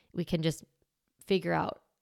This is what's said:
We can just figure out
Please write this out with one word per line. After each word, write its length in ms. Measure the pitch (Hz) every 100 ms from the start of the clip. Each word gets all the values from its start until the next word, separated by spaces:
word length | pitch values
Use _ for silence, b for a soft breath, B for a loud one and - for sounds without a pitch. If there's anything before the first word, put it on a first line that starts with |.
| b
We 120 | - 165
can 160 | 165
just 220 | 160 - - _ _ _ _ _ -
figure 280 | 185 170
out 280 | 160 165 - _ _